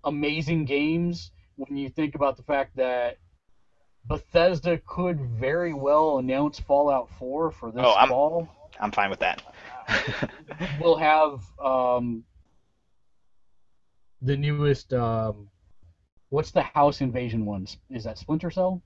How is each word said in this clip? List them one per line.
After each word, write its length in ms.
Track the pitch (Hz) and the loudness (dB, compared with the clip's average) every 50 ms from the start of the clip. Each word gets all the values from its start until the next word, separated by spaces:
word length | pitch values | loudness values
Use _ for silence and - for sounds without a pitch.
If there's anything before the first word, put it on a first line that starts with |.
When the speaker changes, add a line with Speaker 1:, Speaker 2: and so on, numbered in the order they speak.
| - | -2
Speaker 1:
amazing 600 | 143 147 143 147 147 151 160 151 151 165 160 151 | -4 -2 -2 -2 -2 -2 -2 -2 0 0 0 0
games 640 | 127 143 143 147 156 160 170 175 175 170 170 - - - - _ _ _ | 0 0 0 2 0 0 0 0 -2 -4 -6 -10 -16 -20 -20 _ _ _
when 200 | - 262 - - | -14 -10 -8 -6
you 120 | - 139 131 | -6 -6 -6
think 260 | - - 156 147 139 | -4 -4 -4 -4 -2
about 220 | 147 143 139 131 | 0 -2 -2 -2
the 60 | - | -4
fact 340 | 123 - 147 139 131 - - | -4 -2 -2 -2 -2 -4 -2
that 420 | 131 127 127 123 123 120 117 - _ _ _ _ _ _ _ _ _ _ _ _ _ _ _ _ _ _ | -2 -2 0 0 -2 -2 -4 -6 _ _ _ _ _ _ _ _ _ _ _ _ _ _ _ _ _ _
Bethesda 720 | 117 151 156 - _ - 170 170 185 180 147 - 175 170 160 - | -6 -6 -6 -6 _ 2 4 4 4 2 0 0 -2 -2 -2 -4
could 340 | - - 175 180 180 175 147 | -10 -6 -4 -2 -2 -2 -4
very 520 | 135 120 117 110 127 135 151 175 175 170 | -6 -6 -6 -4 -2 -2 -2 -2 -2 -4
well 460 | 156 139 135 139 147 151 156 156 147 131 | -4 -2 0 4 4 4 4 4 2 0
announce 400 | 127 127 131 139 147 147 143 - | 0 0 0 0 0 -2 -2 -8
Fallout 500 | - - 139 143 147 147 139 127 120 - - - | 0 2 2 4 4 4 2 0 -2 -4 -12 -12
four 320 | 127 127 135 151 165 160 | -10 -6 -4 -2 -2 -4
for 200 | 160 - 120 117 | -4 -8 -12 -8
this 120 | 113 123 123 | -4 4 4
Speaker 2:
Oh, 100 | 123 104 | 6 8
I'm, 120 | 98 117 135 | 8 6 6
Speaker 1:
fall. 400 | 123 131 143 156 165 170 165 - - _ - - - - | 6 2 2 2 0 -2 -6 -6 -16 _ -20 -20 -10 -6
Speaker 2:
I'm 100 | 107 104 | -6 -4
fine 200 | 101 107 101 98 | 0 0 -2 -2
with 100 | 98 - | -2 -2
that. 220 | - 90 - - - - - - - - - - - - | -2 -2 -2 -4 -10 -20 -20 -20 -20 -18 -18 -14 -4 -2
<laughs> 420 | - - - 135 - - - - - - - - 147 156 170 - 143 143 | -2 -2 -2 -4 -6 -6 -6 -8 -8 -18 -18 -18 -10 -8 -6 -6 -6 0
Speaker 1:
We'll 160 | 165 170 160 | 2 2 4
have, 440 | 156 160 151 156 156 156 151 139 127 98 - - - | 4 4 4 6 6 4 2 0 -8 -14 -16 -16 -4
um, 600 | 143 135 131 127 127 127 123 123 120 120 117 113 113 _ _ _ _ _ _ _ _ _ _ _ _ _ _ _ _ _ _ _ _ _ _ _ _ _ _ _ _ _ _ _ _ _ _ _ _ _ - - | -2 0 2 2 2 2 2 0 0 -4 -6 -8 -10 _ _ _ _ _ _ _ _ _ _ _ _ _ _ _ _ _ _ _ _ _ _ _ _ _ _ _ _ _ _ _ _ _ _ _ _ _ -16 -6
the 160 | 127 131 143 | -2 -2 0
newest, 560 | 139 147 147 147 147 147 143 139 - - _ | 0 0 -2 0 0 2 2 0 0 -2 _
um, 560 | 127 123 120 113 113 113 110 110 104 101 101 101 _ _ _ _ - - - - _ _ _ _ _ _ _ _ | -2 -2 0 0 0 -2 -2 -4 -6 -10 -14 -20 _ _ _ _ -20 -20 -20 -20 _ _ _ _ _ _ _ _
what's 200 | 135 147 151 - | -4 -4 -4 0
the 120 | - 175 | 0 0
house 380 | 135 - - 151 143 147 143 - | 0 2 2 4 4 4 4 0
invasion 440 | 139 127 113 127 123 117 110 113 107 | -4 -2 -2 -4 -4 -2 -4 -2 -2
one? 220 | 104 101 95 95 - - - _ _ | -4 -4 -6 -8 -10 -14 -20 _ _
Is 140 | 131 117 104 | -12 -10 -8
that 140 | 98 90 - | -10 -10 -10
Splinter 320 | - - 151 156 180 170 | -6 -4 -4 -2 -2 -4
Cell? 320 | - 185 185 185 190 175 _ | -2 0 0 0 -2 -4 _